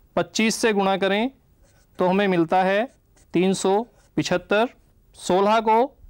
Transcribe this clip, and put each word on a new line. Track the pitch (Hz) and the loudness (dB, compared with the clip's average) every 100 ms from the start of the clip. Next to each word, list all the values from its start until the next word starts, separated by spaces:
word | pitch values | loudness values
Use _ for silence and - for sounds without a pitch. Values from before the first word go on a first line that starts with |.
| _ - | _ -6
पच्चीस | 170 - 220 - | -4 -2 -2 0
से | 233 | -2
गुणा | 202 196 196 | 0 0 0
करें | 190 202 247 - _ _ _ _ _ - | 0 -2 -4 -8 _ _ _ _ _ -4
तो | 180 | 0
हमें | 190 202 | 0 0
मिलता | 180 160 185 | 0 0 2
है | 185 196 254 _ _ _ _ | 2 0 -2 _ _ _ _
तीन | 175 185 | -2 0
सौ | 190 190 196 240 _ _ - | 0 0 0 -2 _ _ -6
पिछहत्तर, | 147 180 180 208 240 - _ _ _ - | -2 -4 -2 -2 -2 -6 _ _ _ -14
सोलह | - 180 202 226 | -2 0 2 0
को | 220 220 277 _ - | 2 0 0 _ -20